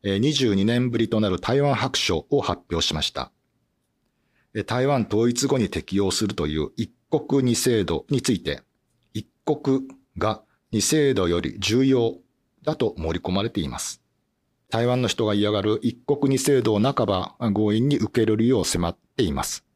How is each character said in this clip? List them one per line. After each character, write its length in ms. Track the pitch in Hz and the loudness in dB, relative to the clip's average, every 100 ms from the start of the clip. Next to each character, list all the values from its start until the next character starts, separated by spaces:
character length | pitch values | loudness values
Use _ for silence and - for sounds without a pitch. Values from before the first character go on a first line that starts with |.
え、 180 | 101 98 | 0 0
二 140 | 131 | 2
十 220 | 143 127 98 | 2 2 2
二 100 | 104 | 2
年 260 | 120 127 | 2 0
ぶ 80 | 117 | 0
り 100 | 113 | 0
と 100 | 110 | 2
な 100 | 104 | 0
る 100 | 92 | 0
台 220 | - 131 | 0 0
湾 120 | 143 135 | 2 0
白 220 | 135 - | -2 -2
書 280 | - 82 - | -2 -2 0
を 120 | 139 | -2
発 200 | - 87 _ | 0 -6 _
表 140 | 82 78 | -2 -2
し 80 | |
ま 80 | 78 | -2
し 100 | - | -4
た。 200 | - 62 _ _ _ _ _ _ _ _ _ _ _ _ 107 | -6 -10 _ _ _ _ _ _ _ _ _ _ _ _ -8
え、 80 | |
台 240 | 101 120 135 | -4 0 0
湾 180 | 139 107 | 0 0
統 220 | 104 117 | 2 2
一 180 | 120 135 | 0 0
後 100 | 139 | 0
に 120 | 101 | 0
適 280 | 87 - 98 | -4 -4 -2
用 140 | 98 | 0
す 140 | - 104 | 0 -2
る 80 | |
と 140 | 104 76 | -2 -4
い 100 | 76 | -2
う 80 | 76 - | -4 -6
一 140 | 117 _ _ | -8 _ _
国 320 | 156 - 143 | -4 0 0
二 120 | 127 117 | 2 2
制 280 | - 117 | 2 0
度 220 | 87 82 - | 0 -4 -2
に 120 | 135 | -2
つ 100 | - | 0
い 80 | 104 | -2
て、 220 | - 73 _ _ _ _ _ | -2 -8 _ _ _ _ _
一 140 | - - _ | -12 -12 _
国 380 | - 151 139 135 135 - _ - | -4 -2 0 0 -2 -16 _ -4
が 240 | 107 104 _ _ _ | -2 -4 _ _ _
二 100 | 110 | -2
制 320 | - 156 143 | 0 2 2
度 140 | 101 90 | 2 2
よ 140 | 87 | 0
り 160 | 87 - | -2 -6
重 240 | 95 113 135 | -2 2 4
要 320 | 131 117 - _ _ _ _ | 4 2 -4 _ _ _ _
だ 120 | - 156 | -6 -2
と 200 | 117 - | -2 -2
盛 220 | 80 82 | -4 -4
り 60 | - | -2
込 60 | |
ま 120 | 92 | -2
れ 60 | 107 | -2
て 100 | - | -4
い 60 | 73 | -6
ま 120 | 64 | -8
す。 220 | - - _ _ _ _ _ _ _ | -10 -12 _ _ _ _ _ _ _
台 180 | 113 120 | -2 0
湾 140 | 127 | 0
の 60 | 123 | 0
人 180 | - 110 | 0 0
が 80 | |
嫌 180 | 104 104 | 2 2
が 100 | 104 | 0
る 180 | 104 107 | 0 0
一 160 | 123 - - | -2 -4 -4
国 240 | 147 139 | 0 2
二 80 | 135 | 2
制 240 | 135 139 | 2 2
度 120 | 110 | 4
を 60 | 104 | 2
半 260 | 120 - 110 | 2 0 0
ば 300 | 92 - - 117 | 0 -2 -4 -2
強 200 | 101 107 | 2 2
引 160 | 110 131 | 2 2
に 80 | 143 | 0
受 100 | 104 | 0
け 140 | - | 0
入 40 | 110 | 2
れ 100 | 107 | 2
る 100 | 113 | 4
よ 140 | 127 | 2
う 40 | 87 | 0
迫 240 | - 85 | -2 -2
っ 80 | - _ - | -4 _ -2
て 60 | |
い 100 | 104 | -2
ま 100 | 71 | -2
す。 220 | - - _ | -6 -8 _